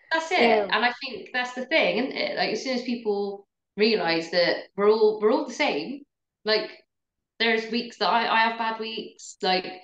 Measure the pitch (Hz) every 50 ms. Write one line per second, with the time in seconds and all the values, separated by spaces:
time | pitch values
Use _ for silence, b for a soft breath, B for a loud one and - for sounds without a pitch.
0 | b b 320 330 320 - 381 339 233 233 220 214 202 190 202 220 233 247 240 -
1 | 269 262 233 190 - - - 247 247 247 - 262 247 - 320 311 277 180 180 214
2 | 262 - - - - - - - 185 196 - - - 269 254 240 - 254 233 -
3 | - 208 202 202 202 202 202 202 - _ _ _ _ _ - 196 214 233 214 190
4 | 170 165 165 165 165 - 180 175 170 165 - - - - _ 196 202 208 220 226
5 | 214 214 - - 208 214 269 311 302 - - - 294 269 - 143 147 - 277 285
6 | - _ _ _ _ _ _ _ - 208 220 214 - - - - _ _ _ _
7 | _ _ _ _ _ _ _ - 226 233 226 220 220 - 214 240 240 - - -
8 | 208 180 226 233 233 - - 226 226 233 233 233 226 220 220 - 220 220 226 214
9 | 226 - - - - - - - - 190 185 180 180 - - -